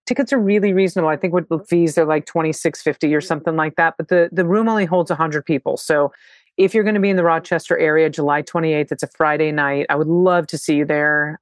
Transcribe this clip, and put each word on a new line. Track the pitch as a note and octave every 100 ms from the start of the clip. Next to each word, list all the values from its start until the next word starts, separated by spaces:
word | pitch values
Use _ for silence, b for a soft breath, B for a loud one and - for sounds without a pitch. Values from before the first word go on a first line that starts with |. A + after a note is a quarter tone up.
| -
Tickets | B3+ C4+
are | C4+
really | G3 G#3 G3+
reasonable. | F#3 F#3+ F#3 D#3+
I | D3+
think | F#3
with | F3 E3
the | D#3+
fees, | - F3 E3+ D#3+
they're, | D#3
like, | D#3 -
twenty-six | E3+ D#3+ D#3 E3 -
fifty | - C#3+ D3+
or | D3+
something | C#3+ D#3 E3 D#3+
like | D#3 D3+
that. | E3 -
But | E3
the, | F3+ E3+
the | E3 F3
room | G#3 A3+
only | A3 F3
holds | F3+ E3+
a | D#3+
hundred | D#3+ D3+ -
people. | D3 - C#3
So | - D3+ C#3+ b b b b -
if | F#3+
you're | A3
gonna | G#3 G#3
be | G3
in | F#3+
the |
Rochester | E3+ E3 - E3+ - E3+
area, | D#3 D#3 D#3
July | D#3 C#3+ D3
twenty-eighth, | D3+ E3+ D#3+ D3+ D3
it's | C#3+
a | D3
Friday | - D#3 D3 D#3
night. | D3+ C#3+ C#3 C#3+
I | D3
would | D#3
love | E3+ F#3 F3 D#3
to | D#3
see | - D3
you | D3+
there. | D3+ D3+ D3 D3 D#3